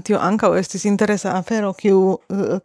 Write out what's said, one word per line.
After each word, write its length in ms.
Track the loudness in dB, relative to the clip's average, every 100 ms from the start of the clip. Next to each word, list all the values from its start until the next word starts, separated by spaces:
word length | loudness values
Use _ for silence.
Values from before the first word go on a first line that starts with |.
tio 140 | 0 0
ankaŭ 380 | 0 2 2 2
estis 260 | -2 -4
interesa 520 | 0 0 0 0 -2 -4
afero, 360 | -2 -4 -4
kiu, 440 | -2 2 4 2 0 -4
eh, 280 | -4 -2 -4